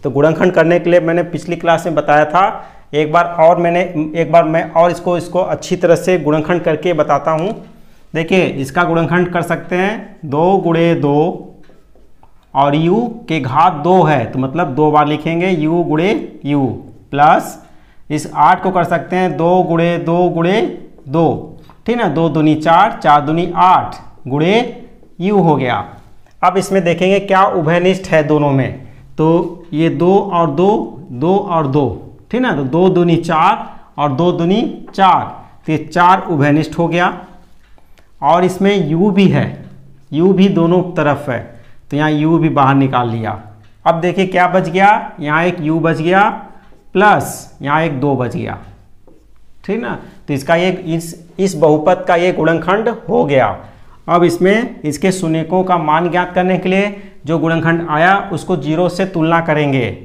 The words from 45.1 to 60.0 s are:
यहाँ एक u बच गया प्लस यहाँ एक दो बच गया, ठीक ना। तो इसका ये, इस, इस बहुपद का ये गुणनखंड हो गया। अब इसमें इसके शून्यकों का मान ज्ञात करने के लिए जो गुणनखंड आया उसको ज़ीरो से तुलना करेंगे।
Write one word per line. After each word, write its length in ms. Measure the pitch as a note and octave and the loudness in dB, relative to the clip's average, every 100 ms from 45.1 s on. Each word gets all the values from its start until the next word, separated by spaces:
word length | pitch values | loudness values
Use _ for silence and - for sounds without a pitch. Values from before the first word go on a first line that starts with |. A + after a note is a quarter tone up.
| - | -10
यहाँ 240 | D3 D3+ | -4 0
एक 140 | F3 - | 0 -2
u 180 | D3 D#3+ | -2 0
बच 160 | D#3+ D#3+ | 0 0
गया 320 | D#3+ F#3+ G#3+ A3+ - - - - - | 0 2 2 -2 -14 -20 -20 -20 -6
प्लस 640 | F#3 G#3 F3 C#3 - - - | 2 4 4 0 -10 -16 -12
यहाँ 200 | C#3 D3+ | -2 0
एक 180 | D#3+ C3+ | 0 -2
दो 140 | C#3+ C3+ | -2 -2
बच 180 | A#2+ | -2
गया, 240 | - G#2+ G2+ - - - - - - _ - - - | -6 -8 -10 -16 -20 -20 -20 -20 -20 _ -20 -20 -20
ठीक 160 | - G#3+ | -8 -6
ना। 180 | A#3+ F#3 - - - | -6 -10 -14 -20 -6
तो 60 | |
इसका 220 | C#3+ - E3 | -6 0 0
ये, 140 | F#3 | 0
इस, 640 | F3+ D#3+ E3 - - - - | -2 -4 -6 -6 -16 -20 -4
इस 160 | F#3+ D#3+ | -4 2
बहुपद 480 | D#3+ D3+ D3+ F3+ F#3 | 2 4 2 0 0
का 80 | F3 | 0
ये 160 | F3+ | 2
गुणनखंड 560 | E3+ D#3 E3 E3+ G3+ A3+ A3 - | 0 0 0 0 0 0 -6 -4
हो 160 | - | -2
गया। 320 | C#3+ C#3 A2+ - - - - - - | 2 2 2 -2 -12 -20 -20 -20 -2
अब 180 | E3+ | 2
इसमें 560 | E3+ E3 F3+ G#3+ B3 - | 2 2 2 2 -2 -6
इसके 280 | D3+ C#3+ G3 | -8 -2 -2
शून्यकों 500 | F#3 E3 D#3+ D#3+ F#3 | -2 -2 -2 -2 -2
का 120 | F#3 F3+ | 0 0
मान 300 | D3+ D#3 F3 | 2 0 0
ज्ञात 220 | E3+ F3 | -2 -2
करने 220 | F3+ F3+ F#3 | -2 0 0
के 100 | F#3+ | 0
लिए 500 | F#3+ G3+ G3 - - C3+ | 0 -2 -6 -18 -18 -4
जो 120 | E3 | -2
गुणनखंड 480 | D#3 E3 E3 E3 E3 | 0 0 0 0 0
आया 260 | D3+ F3 G3 G3 | 0 2 2 0
उसको 260 | E3 - F3+ | -8 -4 -4
ज़ीरो 300 | C#3 D#3+ F3+ | -2 0 0
से 160 | E3 F#3+ | -2 -4
तुलना 340 | F3+ D#3+ E3 | -2 0 0
करेंगे। 500 | E3 D3+ D3 C3+ A2+ F2+ | 0 0 0 0 -2 -6